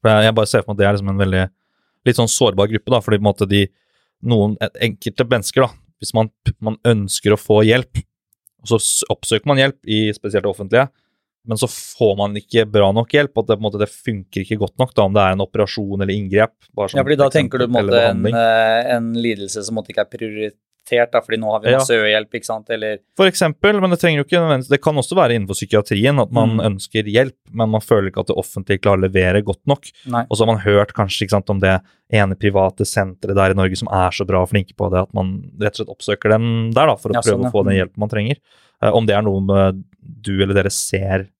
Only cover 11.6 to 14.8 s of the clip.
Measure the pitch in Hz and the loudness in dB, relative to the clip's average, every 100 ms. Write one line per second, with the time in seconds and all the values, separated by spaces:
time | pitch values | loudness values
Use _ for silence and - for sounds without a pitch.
11.6 | 123 - - - 113 98 104 101 _ 117 | -4 -6 -18 -2 0 0 -4 -6 _ 0
12.6 | 107 104 98 104 117 147 143 - 107 104 | 2 4 4 2 0 0 0 -2 -2 -2
13.6 | 107 101 104 - - 104 95 - 92 110 | -2 -4 -6 -4 -8 -8 -8 -10 -6 -4
14.6 | 98 - | -6 -2